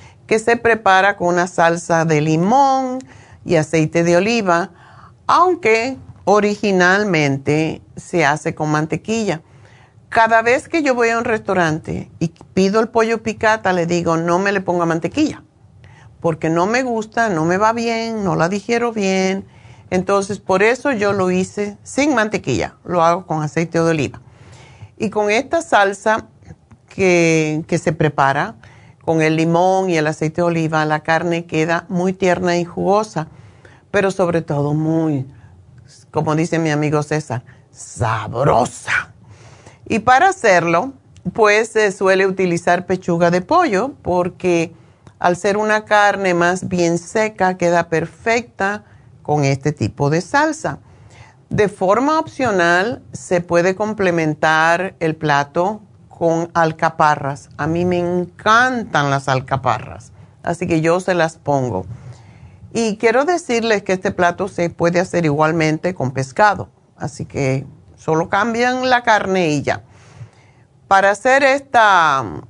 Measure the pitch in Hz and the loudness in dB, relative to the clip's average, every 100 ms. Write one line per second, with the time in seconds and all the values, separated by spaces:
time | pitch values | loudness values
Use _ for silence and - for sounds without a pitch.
0 | - - - 220 220 240 226 220 208 190 | -20 -20 -4 -2 0 0 2 2 4 4
1 | 196 202 175 175 180 - 165 170 - 165 | 4 2 0 0 0 2 2 0 0 0
2 | 165 151 151 160 180 262 277 262 262 254 | 2 2 2 2 2 4 4 2 -2 -6
3 | 262 - - - - 165 151 165 156 170 | -10 -20 -20 -14 -2 0 2 0 0 0
4 | 170 175 202 233 196 170 180 - - - | 2 2 2 0 2 0 -2 -10 -20 -20
5 | - - - 285 359 349 220 226 240 262 | -20 -10 0 2 2 2 2 0 0 -6
6 | - - - 208 208 208 208 190 180 196 | -14 -8 0 2 2 0 0 2 4 2
7 | 208 160 147 135 135 147 156 - - - | 2 0 2 0 0 0 -2 -4 -12 -20
8 | - - 143 151 165 165 156 151 160 165 | -6 0 0 0 -4 -6 -2 -2 -2 -4
9 | - 226 208 160 - - - - - _ | -4 -4 -2 -6 -8 -20 -20 -20 -20 _
10 | - - 226 226 226 262 - 330 285 247 | -4 2 4 4 2 0 0 -2 0 2
11 | 233 233 233 220 220 190 170 156 - 156 | 0 0 -2 -2 -2 0 0 0 -4 -8
12 | - - 170 - - - 190 214 226 233 | -10 -6 -8 -8 -6 0 0 2 0 0
13 | 226 233 226 208 220 220 202 185 170 175 | 0 -2 -6 -2 0 0 0 0 0 -2
14 | 170 160 170 175 202 202 185 175 170 165 | 0 0 0 0 0 -2 -2 -2 -2 -2
15 | 165 269 302 - - _ _ - - - | -4 -2 -2 -4 -16 _ _ -20 -20 -20
16 | - - 170 156 160 165 185 240 262 226 | -20 -6 -4 -2 -2 0 0 0 -2 -4
17 | 220 - 226 170 160 185 214 233 233 226 | -4 -2 -2 0 0 2 0 0 -2 -4
18 | 226 220 196 156 170 202 - 233 240 220 | -4 -4 -2 -2 -2 -4 -2 -2 -2 -2
19 | 196 190 190 190 - - - - - 185 | -2 0 0 -2 -8 -18 -20 -20 -4 -4
20 | 185 202 196 202 - 185 214 254 285 240 | 0 0 -2 -6 -2 2 2 0 -2 -2
21 | 202 202 185 185 185 - 208 202 - - | -2 0 0 0 -2 -4 -8 -10 -8 -2
22 | 294 254 214 202 - 117 73 - - 175 | 0 2 0 -2 -2 -2 -4 -8 -6 0
23 | 165 175 185 156 151 165 165 165 165 160 | 2 2 -2 -4 -4 -4 -2 0 0 0
24 | 127 - - - - - - - - - | -2 -6 -20 -20 -20 -20 -20 -20 -20 -8
25 | 220 214 208 214 277 339 320 226 196 202 | -6 -2 0 0 0 -4 0 2 2 0
26 | - 220 - _ - - _ - _ - | -2 -2 -4 _ -20 -20 _ -20 _ -2
27 | 185 175 165 160 156 156 175 165 175 160 | 2 4 4 2 0 -4 -4 -2 -2 0
28 | 156 147 139 143 185 233 - - - _ | 0 2 2 0 -4 -8 -20 -20 -20 _
29 | - 160 156 160 160 170 185 190 190 165 | -2 0 2 2 2 2 4 2 0 0
30 | 151 156 156 160 175 170 160 156 151 156 | -2 -2 -4 -2 -2 0 -2 -2 0 -2
31 | - 165 170 170 170 160 160 170 175 180 | 0 -2 0 -4 -4 -2 0 -2 -4 -2
32 | 180 185 185 175 180 175 175 185 175 202 | -2 0 0 0 0 -2 -2 -4 0 0
33 | 214 165 156 - - - - - _ 202 | 0 -6 -8 -10 -20 -20 -20 -20 _ -2
34 | 196 190 180 165 147 143 143 151 156 160 | 0 0 0 0 -2 -2 -2 0 0 0
35 | 160 143 135 - - - - - - - | 0 -2 -6 -12 -20 -20 -20 -20 -20 -20
36 | _ - 160 156 170 165 160 147 151 151 | _ -4 -2 0 0 0 0 0 0 0
37 | 147 151 156 120 - - _ - - - | -2 -4 -4 -8 -10 -18 _ -20 -18 -6
38 | 113 113 107 117 147 - - - - - | -4 -4 -6 -2 2 2 0 -4 -6 -4
39 | - - - - - - - - - 226 | -6 -12 -20 -20 -20 -20 -20 -20 -6 -2
40 | 214 254 370 370 226 180 165 170 254 - | 2 4 4 2 4 4 4 0 -2 -8
41 | _ - - - 208 208 220 220 214 190 | _ -14 -8 0 4 4 2 0 0 2
42 | 190 185 190 190 190 170 - 175 185 185 | 2 2 2 0 -2 0 0 0 0 -4
43 | 185 170 175 175 180 320 349 190 254 302 | -2 0 2 2 2 2 2 0 -2 -6
44 | - 180 180 180 185 170 165 - - _ | -4 -2 -2 -4 0 0 -2 -6 -20 _
45 | - - 175 180 208 202 214 214 214 208 | -20 -4 -2 0 0 0 0 -2 2 2
46 | 202 196 196 175 170 185 185 180 170 170 | 4 2 0 2 2 0 -2 -2 0 0
47 | - 220 214 214 185 185 175 170 170 160 | -2 -2 -2 0 -2 0 0 0 0 -2
48 | 165 - - 233 233 - 196 208 - - | -4 -6 -2 -2 -4 -6 -6 -6 -12 -20
49 | - - - 151 139 135 151 147 107 - | -20 -14 -4 0 0 0 -2 -4 -4 -2
50 | 143 156 180 277 311 311 165 147 - - | -2 -2 -2 -2 0 -2 -8 -10 -14 -20
51 | - - - _ _ 143 208 208 185 208 | -20 -20 -20 _ _ 0 0 0 0 2
52 | 277 311 320 - 254 196 170 175 202 269 | 2 0 -2 -4 -2 2 2 2 0 -4
53 | - - - 180 175 170 175 190 214 214 | -12 -18 -4 -2 0 2 2 0 -4 -2
54 | 190 170 156 151 156 156 160 170 185 - | 0 0 0 0 2 2 2 2 -2 -4
55 | 165 156 156 143 143 170 180 214 - - | -4 -2 0 0 0 -2 -2 -4 -12 -20
56 | - - 170 165 165 170 165 160 165 - | -20 -4 -2 0 -2 0 0 0 -4 0
57 | 156 147 139 143 - - 147 170 180 180 | 2 2 -2 -8 -12 -8 -4 -2 0 -2
58 | 175 180 175 - 208 226 254 247 214 156 | -2 -2 -4 -4 2 4 2 0 -2 0
59 | 143 139 135 131 131 135 127 107 - - | 0 0 0 -2 -2 -4 -2 -2 -4 -16
60 | - - - _ - 170 175 165 160 175 | -20 -20 -20 _ -8 -6 -2 0 2 0
61 | 185 180 160 - - 143 127 92 87 - | 0 0 -2 -4 -2 -2 -2 -4 -8 -12
62 | - - - - - - - 220 226 208 | -18 -20 -20 -20 -20 -20 -10 -4 -4 0
63 | 233 233 294 349 - 233 226 214 208 185 | 0 2 0 -2 -2 -2 0 -2 -2 -4
64 | 196 185 175 175 190 - 170 - 170 175 | -4 0 0 0 -6 -4 -4 -2 0 0
65 | 180 175 165 143 156 165 156 156 175 185 | -2 -2 0 0 0 2 0 0 -4 -4
66 | 127 135 131 - 208 190 - _ _ - | -4 -4 -6 0 0 0 -6 _ _ -14
67 | 160 - 80 - 135 131 131 - - - | -12 -10 -10 -4 -2 -2 -6 -16 -20 -12
68 | - 160 170 202 220 226 247 254 254 254 | -4 -2 0 -2 -2 0 -2 0 0 0
69 | 247 214 202 190 170 147 139 - - - | 2 0 2 0 0 0 -2 -4 -8 -20
70 | - - - _ _ _ _ _ - 196 | -20 -20 -20 _ _ _ _ _ 0 2
71 | 196 202 262 269 277 277 277 240 214 185 | 4 2 2 4 4 2 0 4 4 4
72 | 160 135 110 73 - | 4 2 -2 -8 -14